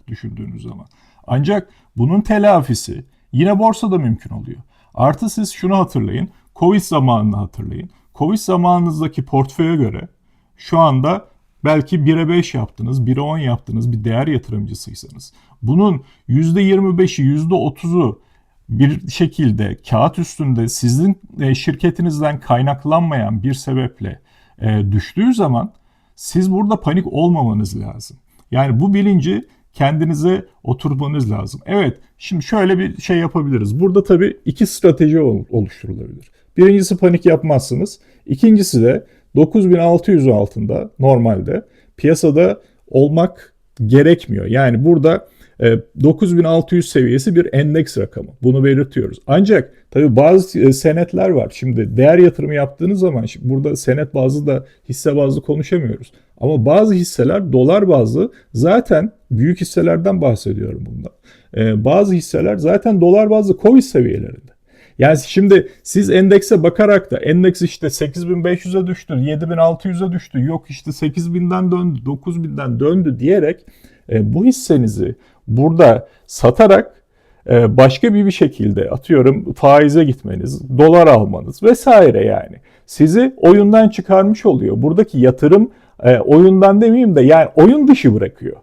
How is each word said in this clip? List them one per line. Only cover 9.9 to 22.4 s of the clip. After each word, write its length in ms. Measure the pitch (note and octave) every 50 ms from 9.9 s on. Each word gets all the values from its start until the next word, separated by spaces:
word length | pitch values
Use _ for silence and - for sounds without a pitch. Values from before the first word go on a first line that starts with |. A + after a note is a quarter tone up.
| - - - - _ _ _ _ _ _ _ _ _
şu 220 | _ - - E3 E3
anda 460 | E3 D3+ C3 C3 C3 D3+ F#3 G3+ - _ _ _ _ _ _ _ -
belki 420 | D3+ D#3 D3+ C#3 - F#3 E3 C#3+
bire 220 | D3+ D#3+ E3 E3 D#3
beş 260 | F3 F3 E3+ - -
yaptınız, 520 | B2+ A2 - _ - A2+ A#2+ C3 C3+ A#2
bire 140 | A#2 B2+ C3+
on 180 | C#3+ D3 D#3 D#3+
yaptınız 540 | D3 B2+ B2 C#3 - - - A2+ A#2 A#2+
bir 120 | A#2 A2 G#2+
değer 220 | A#2+ A2+ A#2+ C#3+
yatırımcısıysanız. 1080 | E3 D3 A#2+ - - A#2 G#2+ - - - - - A2+ G#2+ - - - - B2+ - - _ _ _ _ _ _
Bunun 400 | A#2 A2 C#3+ F3+ G#3 G#3 E3+ C3 - _ _ _ _ -
yüzde 340 | B2 D3 E3 E3 E3+ G3
yirmi 360 | G3 F#3+ F#3+ F#3+ G3 F#3+ F3 F3+
beşi, 240 | F#3 F3+ - -
yüzde 320 | C#3 C3+ C#3+ D3+ D#3+ E3 F#3+
otuzu 680 | F3 - D3 - - - E3 E3+ F3+ D#3 A2 G2 - _ _ _ _ _ _ _ _ _ -
bir 400 | A2+ G#2+ C#3 C#3+ D#3 F3+ - -
şekilde 680 | - - F3 - - - D3+ A#2+ G#2 - G#2 F#2+ - - _ -
kağıt 280 | - A2 B2+ E3 - -
üstünde 500 | E3+ - - - D3+ C3+ B2+ A#2 A2+ A2+
sizin, 500 | - - - A#2+ A#2+ C#3 E3+ G3 F#3+ - - - - -
e, 140 | C#3 C3+ C3
şirketinizden 840 | C3 - F3 C#3+ - F3+ F3 E3+ - E3+ F3 D3+ D3 D3+ D3+ D3 C3+